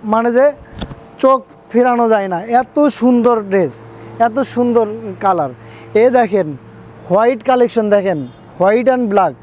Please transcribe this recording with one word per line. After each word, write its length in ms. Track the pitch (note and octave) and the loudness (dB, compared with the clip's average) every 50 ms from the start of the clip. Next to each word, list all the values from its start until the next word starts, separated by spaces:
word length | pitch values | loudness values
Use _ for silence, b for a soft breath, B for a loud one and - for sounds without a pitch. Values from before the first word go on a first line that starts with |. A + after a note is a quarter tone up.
| A3+ G#3+ | -4 -2
মানে 180 | G#3+ A3+ A#3 A#3+ A#3 | -2 0 0 0 2
যে 100 | B3 C4+ D4 C#4+ - B B B B B B B B - - - - | 2 2 2 0 -4 B B B B B B B B -20 -20 -8 0
চোখ 160 | - C4 C4 B3+ C4 _ - - - - | 2 2 2 2 -2 _ -20 -20 -20 -4
ফেরানো 360 | - A#3 B3 B3+ A#3+ A#3+ A#3 A3+ | 0 0 2 2 2 0 2 2
যায় 160 | A3 G#3 G3 F#3+ | 2 0 0 -4
না, 60 | F3+ E3 G3 A3+ A#3 B3 | -6 -8 -6 0 0 0
এত 160 | C4 - - D4+ D4 D4 - - | 0 0 0 0 0 0 0 0
সুন্দর 360 | A#3 B3 B3 A#3+ A3+ B3 A#3+ A3 G#3 G3 | 0 2 2 4 2 2 0 0 -2 -2
ড্রেস, 240 | F#3+ G3 F3 C#3 A#2+ - - - B B B B - - A3+ | 0 0 0 0 -4 -10 -18 -18 B B B B -4 -2 -2
এত 100 | A#3 A3 C#4 B3+ - - | -2 0 -4 -6 -4 -2
সুন্দর 320 | A#3 B3 A#3+ A#3 A#3 A3 G#3 G#3+ A3+ A3+ G#3 F#3 - G3+ | -2 -2 0 2 0 0 -2 -6 -12 -12 -14 -12 -4 -2
কালার। 280 | G3 F#3 E3+ D3 C3 B2 B B B B B B B - G#3+ | 0 0 0 -2 -4 -6 B B B B B B B 0 2
এ 20 | A3+ B3+ B3 B3+ | 2 4 4 2
দেখেন 280 | A#3 F#3+ G3 G3 F3 D3+ C#3+ B2+ - - - - - - - - - - | 0 2 0 -2 -2 -2 -8 -12 -16 -20 -20 -20 -20 -20 -20 -20 -6 -2
হোয়াইট 320 | F3 G3+ A3+ A#3+ C4+ A3 - - | 0 2 2 0 0 -2 -2 0
কালেকশন, 380 | C4 B3 A#3+ A#3 - A#3 G#3+ G#3 G3+ | 2 2 2 0 0 -2 0 2 2
দেখেন 240 | G3+ F#3 G3 F3+ D3+ C3 B2 - - - - - - | 2 2 0 -4 -4 -6 -10 -14 -20 -20 -20 -4 0
হোয়াইট 280 | F3 G3 G#3+ A#3+ B3 C4 B3+ | 0 2 2 2 2 0 0
and 100 | B3+ B3 G#3+ | 0 -2 0
ব্ল্যাক। 220 | G3 G3+ F#3 D#3+ B2+ - | 0 0 0 0 -2 -8